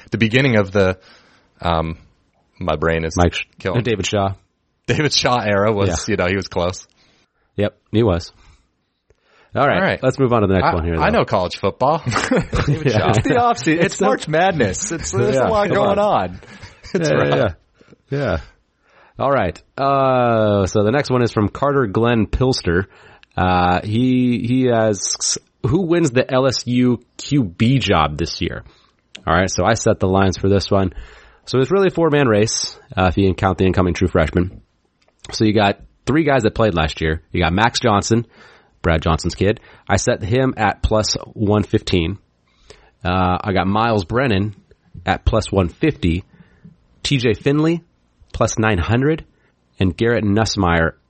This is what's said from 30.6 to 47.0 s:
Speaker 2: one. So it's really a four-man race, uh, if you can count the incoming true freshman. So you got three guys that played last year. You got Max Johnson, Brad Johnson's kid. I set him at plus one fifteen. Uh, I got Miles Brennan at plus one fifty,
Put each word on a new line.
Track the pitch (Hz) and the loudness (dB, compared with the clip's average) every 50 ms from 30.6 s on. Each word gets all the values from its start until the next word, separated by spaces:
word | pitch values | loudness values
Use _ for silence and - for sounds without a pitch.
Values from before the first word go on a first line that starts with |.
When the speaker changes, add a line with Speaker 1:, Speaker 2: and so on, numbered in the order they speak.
| - - | 2 0
Speaker 2:
one. | 104 98 95 90 - - - - - - - - _ _ _ | 0 0 0 0 -4 -8 -14 -18 -20 -20 -20 -20 _ _ _
So | - - 123 | -4 -2 0
it's | 131 123 | 0 2
really | 175 202 196 180 | 2 2 2 0
a | |
four-man | - 170 165 160 143 147 143 120 | 0 0 0 2 2 2 4 4
race, | 107 104 107 110 - - - - - - - - - - | 4 4 2 2 0 -4 -6 -8 -10 -16 -20 -8 -2 0
uh, | 92 92 | 0 2
if | - 101 | 2 2
you | 98 95 | 2 2
can | 90 | 2
count | - 101 95 92 - | 2 0 0 0 2
the | 98 | 2
incoming | 95 87 - 90 90 85 | 2 2 2 2 0 0
true | - 95 87 | 0 0 0
freshman. | - 90 80 78 - 90 90 92 - - - _ _ _ _ _ _ _ _ _ _ _ - - | 2 2 2 2 2 0 -2 -2 -6 -12 -20 _ _ _ _ _ _ _ _ _ _ _ -20 -14
So | - - 113 | -4 0 0
you | 107 98 | 2 2
got | 110 101 98 101 - - - _ _ _ | 2 2 2 0 -2 -8 -18 _ _ _
three | - 123 156 165 | -2 -2 0 2
guys | 143 139 131 107 | 2 2 2 2
that | 107 - | 0 0
played | - 113 107 87 | 0 0 0 2
last | 85 80 78 - - | 0 -2 -2 -2 -4
year. | 80 78 78 80 - _ | -4 -2 -4 -4 -6 _
You | - 90 | -2 0
got | 87 80 85 | 0 0 2
Max | 98 110 123 - - | 2 2 2 0 0
Johnson, | - 117 104 101 - - 113 113 117 - _ - - - - _ _ _ _ _ | 0 2 2 2 2 2 0 0 0 -4 _ -20 -20 -20 -20 _ _ _ _ _
Brad | - 85 80 82 - | -2 0 0 0 2
Johnson's | 85 82 78 - 87 - | 0 0 0 -2 -4 -4
kid. | - 95 98 113 - - - - - _ - | 0 0 0 0 -2 -6 -16 -20 -18 _ -2
I | 101 101 | -2 -2
set | - 123 120 - 110 | 0 0 -2 -2 -2
him | 90 113 131 131 131 120 - | -2 0 0 0 0 -2 -2
at | 107 98 - - - | -2 -2 0 -2 -2
plus | - 110 107 104 - - - - - - | 0 0 0 -2 -2 -4 -8 -10 -12 -8
one | - 110 98 104 107 98 | -4 -2 0 2 0 0
fifteen. | - - - - - - 90 82 85 101 - - _ _ _ _ _ _ _ _ - - - _ _ _ _ - | 0 -2 -2 -2 0 0 0 0 -2 -4 -8 -12 _ _ _ _ _ _ _ _ -20 -20 -20 _ _ _ _ -6
Uh, | 92 90 92 92 90 90 - | -2 -2 0 0 0 0 -2
I | - 107 92 | -2 -2 -2
got | 95 87 95 | -2 0 0
Miles | 101 107 113 117 113 104 95 | 0 0 0 0 0 0 -2
Brennan | - 107 120 139 131 104 95 101 107 104 - _ _ - _ _ _ - - - | -2 -2 -2 0 0 0 0 -2 -4 -6 -10 _ _ -20 _ _ _ -20 -10 -6
at | 98 92 - - | -4 -4 -2 -2
plus | - - 110 98 - | 0 0 0 0 0
one | 101 98 92 82 | 0 0 0 0
fifty, | - - - 156 135 - - 87 82 90 - _ _ - - _ _ _ - - - _ _ _ _ _ | -2 -2 -2 -2 -2 0 0 -2 0 -2 -4 _ _ -20 -20 _ _ _ -20 -20 -20 _ _ _ _ _